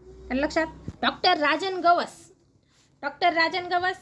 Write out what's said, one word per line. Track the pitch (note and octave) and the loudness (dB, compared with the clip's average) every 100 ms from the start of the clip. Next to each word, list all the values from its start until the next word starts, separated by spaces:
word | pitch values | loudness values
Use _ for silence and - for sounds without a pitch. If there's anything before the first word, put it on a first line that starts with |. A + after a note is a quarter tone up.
| - - - | -20 -20 -8
आलं | B3+ | -4
लक्षात? | D4 E4 D#4+ - - - | -2 -2 -4 -8 -16 -4
डॉक्टर | B3 D4 F#4 E4+ | -4 0 0 2
राजन | D4 D#4 F#4+ F#4 | 2 0 -2 0
गवस, | E4 F4 G#3+ - - _ _ _ _ _ _ _ | 2 2 0 -10 -20 _ _ _ _ _ _ _
डॉक्टर | C#4+ - F4 | -10 0 0
राजन | E4 E4 F#4 F4+ | 2 0 0 -2
गवस | F4+ F#4 F#4 | -2 -2 -4